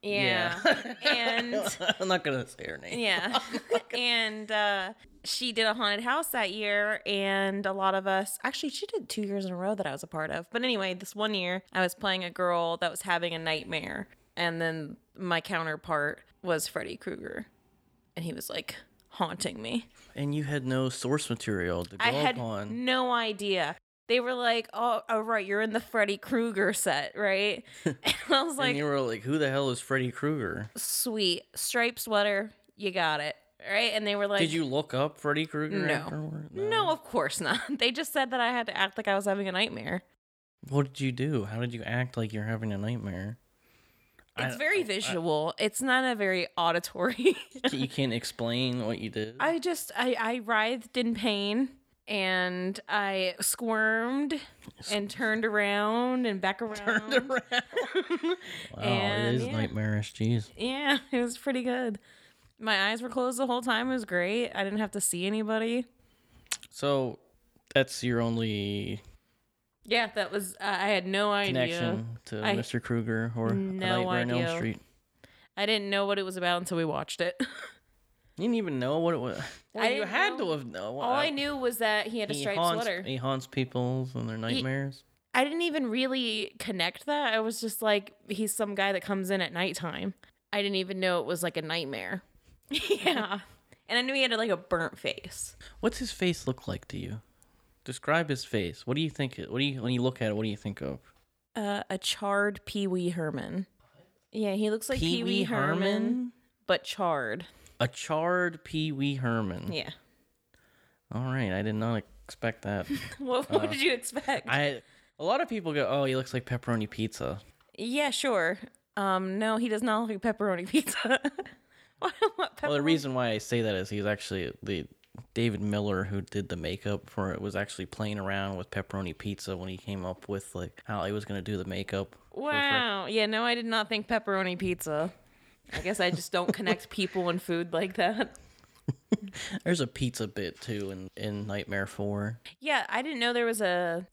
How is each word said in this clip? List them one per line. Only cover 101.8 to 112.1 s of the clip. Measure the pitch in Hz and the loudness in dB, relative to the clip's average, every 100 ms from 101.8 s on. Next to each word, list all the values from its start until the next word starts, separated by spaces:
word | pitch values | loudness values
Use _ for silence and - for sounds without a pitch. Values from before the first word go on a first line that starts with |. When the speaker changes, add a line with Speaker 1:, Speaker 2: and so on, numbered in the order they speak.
| - | -4
Speaker 1:
a | 190 | -4
charred | - - 202 202 208 196 - | -4 -2 0 2 2 0 -6
Pee | 208 196 | -2 0
Wee | 185 175 | 0 0
Herman. | 175 156 143 - 180 190 _ _ _ - _ _ | 0 -2 -4 -4 -6 -6 _ _ _ -20 _ _
Yeah, | 220 214 | -4 -2
he | 196 214 | 2 2
looks | 220 220 | 0 -2
like | 262 | 0
Speaker 2:
Pee | 165 175 | 2 2
Speaker 1:
Pee | |
Speaker 2:
Wee | 180 190 | 2 2
Speaker 1:
Wee | |
Herman, | - 139 139 170 | 2 2 2 2
Speaker 2:
Herman? | 196 208 233 247 247 - _ _ - | 2 2 2 0 -4 -10 _ _ -2
Speaker 1:
but | 180 | -2
charred. | - - 185 151 117 110 - - - - | -2 -2 0 0 0 -4 -8 -18 -20 -2
Speaker 2:
A | 123 | -2
charred | - - 156 165 180 180 165 | -2 -4 0 2 2 0 -2
Pee | - 160 156 | -6 -2 -2
Wee | 139 139 139 | 0 0 0
Herman. | 127 113 104 87 - | 0 2 0 -2 -4
Speaker 1:
Yeah. | 165 - - _ _ _ _ _ _ _ _ _ _ _ | -4 -6 -10 _ _ _ _ _ _ _ _ _ _ _
Speaker 2:
All | 107 131 | -6 -2
right, | 131 110 | 0 0
I | 92 | 0
did | 104 107 | 0 0
not | 113 113 - | 0 0 -4